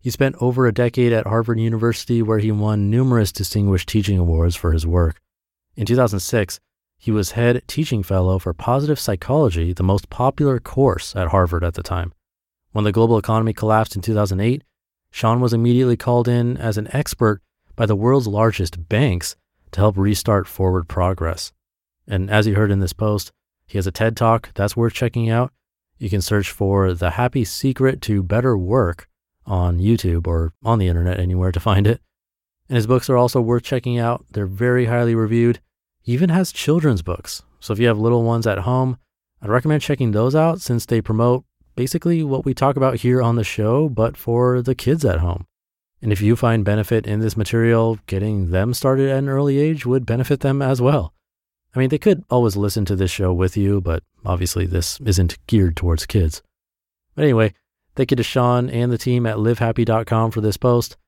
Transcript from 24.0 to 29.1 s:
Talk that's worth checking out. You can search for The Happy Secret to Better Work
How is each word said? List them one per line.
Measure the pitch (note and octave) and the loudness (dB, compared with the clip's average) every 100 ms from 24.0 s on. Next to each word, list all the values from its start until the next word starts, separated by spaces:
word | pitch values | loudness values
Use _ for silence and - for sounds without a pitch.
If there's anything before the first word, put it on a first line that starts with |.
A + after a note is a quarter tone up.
| A2+ A2+ | -2 0
Talk | A#2 A2+ - | 0 0 -2
that's | - G2+ - | -4 -2 0
worth | A#2 | -2
checking | - A#2+ A#2 A2+ | -2 -4 -2 -2
out. | A2+ B2+ _ _ _ _ _ | 0 -2 _ _ _ _ _
You | G2 | -4
can | G2+ | -4
search | F2+ G#2+ G2 | 0 -2 -2
for | - G2 G2 F#2+ | -2 0 2 2
The | F2 F2+ | 0 -4
Happy | E2+ B2 C3+ | -2 -2 -2
Secret | A2+ - C#3 B2+ C3 C3 | -4 -2 -4 2 0 0
to | - G2+ | -2 -2
Better | F2+ G#2 B2+ A2 | 0 0 0 0
Work | F2+ B2 F#2+ E2 - | 0 0 0 -4 -12